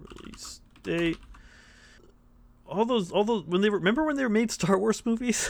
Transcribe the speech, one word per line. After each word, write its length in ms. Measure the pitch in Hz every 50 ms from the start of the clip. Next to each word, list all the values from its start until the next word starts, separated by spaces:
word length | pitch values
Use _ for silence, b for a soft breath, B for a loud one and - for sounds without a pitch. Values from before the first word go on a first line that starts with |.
| - - - -
release 400 | - - - - - - - - - - - -
date. 360 | - - 170 170 170 165 160 - - - B B B B B B B B B B B B B B B - - _ _ - - - - - - - - -
All 180 | 143 185 226
those, 260 | 233 262 233 185 170
all 120 | - 185 208
those, 200 | 214 240 208 151
when 180 | 160 175 180
they 80 | 202 214
were, 80 | 208 185
remember 260 | 160 185 226 285 311
when 100 | 311 294
they 100 | 277 269 240
made 220 | 208 220 240 226
Star 280 | - - - 160 196 185
Wars 260 | 202 226 214 - -
movies? 440 | 233 226 226 247 247 226 - -